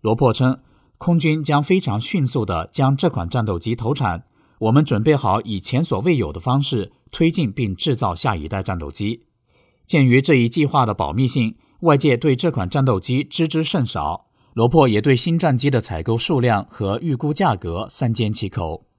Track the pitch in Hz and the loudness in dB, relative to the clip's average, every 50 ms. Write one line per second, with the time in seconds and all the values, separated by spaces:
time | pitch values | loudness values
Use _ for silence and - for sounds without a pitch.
0 | - 107 113 117 139 123 107 - 127 127 131 - _ _ _ _ _ _ _ _ | 2 0 2 4 4 2 4 4 2 0 0 -2 _ _ _ _ _ _ _ _
1 | - 175 170 165 143 160 151 160 151 151 147 143 147 - 180 190 185 - 101 107 | 0 2 2 2 2 2 0 0 0 0 0 0 2 2 0 0 0 0 -2 -2
2 | - - - 190 135 127 - 139 110 95 92 82 82 - _ - 139 131 139 135 | -4 -2 -2 0 0 0 0 -2 -2 -2 -2 -4 -4 -6 _ 0 0 2 2 2
3 | - 170 - - 85 85 - 123 110 107 95 85 - 107 95 - 113 113 147 - | 0 0 0 0 -6 -2 -2 -2 -2 -2 -4 -4 -4 -6 -6 -4 -4 -4 -2 -2
4 | 127 98 87 85 - _ _ _ _ _ _ _ 110 110 120 143 156 - 127 101 | -2 -2 -4 -4 -10 _ _ _ _ _ _ _ 0 4 4 4 4 4 0 0
5 | 113 151 151 135 - 104 95 107 - - 107 95 - - - 123 170 - 120 95 | 2 2 2 2 2 0 -2 -2 -2 -6 -8 -6 -6 -4 -2 -2 -2 -2 -4 -2
6 | 117 180 170 135 98 73 76 87 - 127 123 139 143 - 135 117 95 - _ _ | 0 0 0 0 0 -4 -6 -6 -2 0 0 0 0 -2 -4 -4 -6 -6 _ _
7 | _ - - - 170 165 160 - 123 107 95 - 123 101 95 - - 160 131 117 | _ -20 -2 0 0 2 2 0 -2 -2 -2 -4 -4 -4 -4 -4 -2 -2 -2 -2
8 | 120 98 87 - - 135 104 82 76 78 - 98 90 - 95 87 80 71 71 - | -2 -4 -4 -2 -2 -2 -2 -4 -6 -6 -6 -6 -4 -4 -6 -6 -6 -10 -8 -6
9 | 101 104 117 - _ _ _ _ _ _ _ _ _ _ _ _ _ - - 156 | -6 -6 -6 -8 _ _ _ _ _ _ _ _ _ _ _ _ _ 0 2 4
10 | 135 127 120 131 135 - 156 127 117 117 - 165 151 139 - 147 123 107 104 - | 4 6 4 4 4 4 4 4 4 2 2 0 0 2 2 0 0 0 0 -2
11 | 82 71 82 110 135 123 - 139 117 110 113 _ _ _ _ _ - 165 147 139 | -4 -4 -2 -2 -2 0 0 -2 -2 -2 -4 _ _ _ _ _ 2 2 2 4
12 | 143 151 127 113 - 156 131 120 - 170 - 120 92 90 - 143 135 131 113 95 | 4 2 2 2 2 0 0 2 0 -2 0 -2 -4 -2 0 0 2 2 2 0
13 | - - 123 131 151 - - - 165 156 139 156 160 - - 185 123 113 - 85 | 0 -2 -2 -2 -2 -4 -2 -2 -2 0 0 -2 -2 -2 -2 -2 -2 -2 -4 -4
14 | 73 73 87 - _ _ _ _ _ _ _ 113 113 120 143 160 143 127 104 104 | -4 -4 -6 -8 _ _ _ _ _ _ _ 2 2 4 6 6 6 6 4 2
15 | 107 143 135 117 - 170 165 165 180 160 131 120 131 143 131 117 - - - 80 | 4 4 2 2 2 0 0 2 2 2 2 2 2 2 0 0 -2 -2 -6 -6
16 | 85 - 113 117 - - 165 131 120 123 110 98 - - - - 107 95 101 120 | -2 -2 -2 -2 0 0 0 2 2 2 2 0 -2 -6 -8 -6 -4 -4 -2 -2
17 | 165 165 139 123 160 147 - - 196 165 113 90 - 87 82 90 107 - - - | -2 -4 -4 -2 -2 -4 -2 0 0 0 0 -2 -4 -6 -6 -6 -8 -8 -6 -4
18 | 135 117 113 98 117 104 104 - - 95 - - 87 80 80 - _ _ _ | -2 -2 0 0 -2 -2 -2 -4 -6 -6 -6 -6 -6 -6 -8 -10 _ _ _